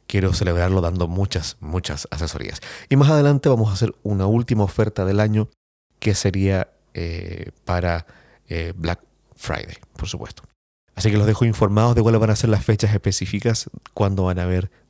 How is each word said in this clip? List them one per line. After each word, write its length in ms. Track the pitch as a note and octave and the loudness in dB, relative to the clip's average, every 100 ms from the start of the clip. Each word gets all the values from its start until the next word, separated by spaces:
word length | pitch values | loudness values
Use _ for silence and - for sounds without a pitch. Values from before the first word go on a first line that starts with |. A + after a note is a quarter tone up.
| - | -4
quiero 260 | G2 F#2 | 0 0
celebrarlo 480 | E2+ F2+ E2+ F2+ F#2+ | 0 0 2 2 2
dando 280 | E2+ F2+ E2+ | 0 0 -2
muchas, 480 | F2+ G2 F#2 - - | 0 -2 -2 -6 -10
muchas 480 | D2+ F2 - D2+ - | -6 -6 -4 -10 -8
asesorías. 480 | D#2+ E2 - G1+ - - - - | -6 -6 -6 -10 -12 -16 -14 0
Y 60 | |
más 160 | C3+ C#3+ | 4 6
adelante 380 | D3+ C#3+ C#3+ C#3+ | 6 4 4 2
vamos 220 | A#2+ G#2+ | 2 2
a 20 | |
hacer 200 | F#2 A2 - | 0 -2 -2
una 220 | G#2 G2 G2 | -4 0 2
última 360 | A2+ A#2 A2 | 2 2 0
oferta 420 | G2 - A#2+ - | 0 0 -2 0
del 140 | F#2+ G2+ | 0 2
año 300 | G#2+ G#2+ G#2+ _ _ _ _ - | 2 2 -2 _ _ _ _ -4
que 160 | A2 | -2
sería, 560 | G2 G2 F#2+ G2 F#2+ - _ _ | 0 0 0 0 0 -2 _ _
eh, 560 | - E2+ F2 F2+ F2 - - | -10 -8 -8 -10 -12 -14 -12
para, 420 | - F2+ F2 E2+ - - _ _ - | -4 -2 0 -2 -6 -20 _ _ -10
eh, 240 | E2+ E2+ F#2 | -8 -6 -6
Black 240 | E2 F2 _ _ _ | -6 -6 _ _ _
Friday, 440 | - - D2+ - - - - | -14 -8 -8 -8 -18 -20 -12
por 120 | - | -10
supuesto. 360 | - - - - _ _ _ _ | -10 -12 -16 -20 _ _ _ _
Así 160 | - G#2+ | -2 0
que 80 | G#2 | 2
los 80 | G#2+ | 2
dejo 180 | G#2+ | 2
informados 520 | A#2 G#2 G2+ G#2 A#2+ A#2+ | 2 2 2 4 4 4
de 60 | |
cuáles 180 | A2+ A2+ | 2 2
van 100 | A2 | 2
a 60 | G#2 | 2
ser 140 | A#2 | 2
las 140 | G2+ | 0
fechas 300 | - G#2 G#2 | 2 0 2
específicas 720 | G2+ G2 - F#2+ G2+ A#2 A2 - - - | 0 0 -4 -4 -4 -2 -2 -6 -16 -14
cuando 300 | - G2 G2 | -2 0 0
van 160 | F#2 F2+ | 0 0
a 60 | |
haber 260 | F2+ F2+ G2 _ | 0 -2 -2 _